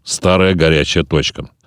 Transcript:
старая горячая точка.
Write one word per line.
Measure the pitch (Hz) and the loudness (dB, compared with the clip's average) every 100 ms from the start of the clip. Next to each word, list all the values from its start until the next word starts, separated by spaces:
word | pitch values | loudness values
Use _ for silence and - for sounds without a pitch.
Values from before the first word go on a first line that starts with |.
старая | - - 92 92 95 | -10 -2 0 2 2
горячая | 90 80 80 69 87 76 | 2 2 2 0 -2 -2
точка. | 76 67 - - _ | -2 -4 -8 -16 _